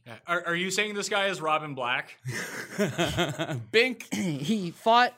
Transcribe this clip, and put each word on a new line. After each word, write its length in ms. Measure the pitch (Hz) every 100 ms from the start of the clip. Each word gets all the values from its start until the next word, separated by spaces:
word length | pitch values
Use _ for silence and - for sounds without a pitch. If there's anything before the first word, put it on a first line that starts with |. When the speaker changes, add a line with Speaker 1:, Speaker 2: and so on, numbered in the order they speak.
| -
Speaker 1:
Yeah. 100 | 113 -
Are, 220 | 175 170
are 60 |
you 160 | 170 185
saying 260 | 185 208 202
this 120 | 196
guy 200 | 208 196
is 120 | 165
Robin 340 | 156 156 151
Black? 440 | 131 120 131 - - 127 113 90 - - -
Speaker 2:
<laughs> 0 | 196 - 160 156 170 - 156 139 113
Bink. 380 | 220 254 240 -
Speaker 3:
<clears throat> 60 | 202 196 143
He 280 | 147 220 175
fought 440 | - 226 233 247